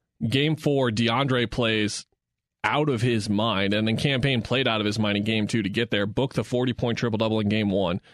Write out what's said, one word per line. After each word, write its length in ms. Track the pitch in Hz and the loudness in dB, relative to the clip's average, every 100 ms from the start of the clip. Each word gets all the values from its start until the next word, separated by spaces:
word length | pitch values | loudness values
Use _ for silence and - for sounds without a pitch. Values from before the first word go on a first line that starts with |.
| _ _ 113 | _ _ -2
Game 280 | 135 151 156 | 2 2 0
four, 340 | 147 139 123 | 0 2 2
DeAndre 600 | 110 113 120 131 127 113 | 2 2 2 2 0 0
plays 560 | - 113 107 104 - - _ _ _ _ _ | 0 0 2 0 -4 -12 _ _ _ _ _
out 260 | 107 139 151 | -2 0 0
of 140 | 117 | 0
his 260 | 123 113 98 | 2 0 0
mind, 460 | 101 113 95 98 | 0 0 0 0
and 120 | 104 110 | 0 0
then 100 | 110 | 0
Cam 260 | 147 131 | 0 0
Payne 180 | 139 123 | 0 0
played 260 | - 127 123 | 0 0 0
out 140 | 110 | 0
of 60 | 104 | 0
his 120 | 107 | 0
mind 200 | 104 101 | 0 0
in 60 | |
game 220 | 104 110 104 | 0 0 0
two 160 | 117 | 0
to 60 | 98 | -2
get 220 | 110 117 | -2 -2
there. 160 | 101 104 | -2 -2
Book 260 | 117 131 | -2 -2
the 100 | 127 | -4
forty-point 520 | - 123 127 - 120 113 | -2 -2 -2 -2 -2 -2
triple-double 440 | 120 107 113 110 | -2 0 0 0
in 80 | 104 | 0
game 180 | 107 101 | 0 0
one. 300 | 95 87 98 - | 0 0 -4 -8